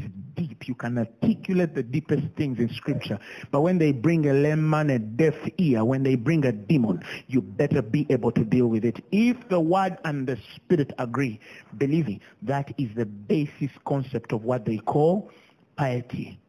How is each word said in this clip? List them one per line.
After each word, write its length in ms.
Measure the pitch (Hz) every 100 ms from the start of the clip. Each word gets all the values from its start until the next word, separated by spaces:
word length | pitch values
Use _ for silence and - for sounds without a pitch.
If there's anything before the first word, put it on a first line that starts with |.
| 101 95 98 -
deep. 320 | 170 - -
You 80 | 120
can 220 | 120 123
articulate 800 | 110 - - 180 - 185 170 151
the 80 |
deepest 440 | 120 143 - 151 - -
things 240 | 147 117
in 80 | 117
Scripture. 500 | - - 139 - 104 - - -
But 100 | 139
when 160 | 160 185
they 160 | 156
bring 340 | 131 110 170 147
a 60 |
lame 360 | 139 151 156 156
man, 200 | 151 151
a 100 | 127
deaf 360 | 107 117 160 147 - -
ear, 280 | 170 117 110
when 180 | 135
they 120 | 135 131
bring 300 | 113 147 135
a 60 |
demon, 520 | 107 104 160 110 - - - -
you 140 | 127
better 400 | 101 98 143 139
be 240 | 113 147 151
able 240 | 131 117
to 100 | -
deal 240 | 113 127 120
with 160 | 113
it. 180 | 113 - -
If 340 | 196 240 240 -
the 140 | 180
word 360 | 160 190 190 175
and 240 | 165 143 131
the 100 | 120 -
Spirit 380 | - - 175 135 -
agree, 400 | 123 120 135 107 - - - 107
believe 300 | 139 160 135
me, 120 | 98 - -
that 320 | 110 139 139 -
is 120 | 127 107
the 100 | 107
basis 680 | 101 101 156 147 - 143 - -
concept 480 | 143 131 120 -
of 100 | 117
what 220 | 113 127 110
they 100 | 110
call 560 | - 147 151 196 - - _ _ _ -
piety. 600 | 139 123 120 - - -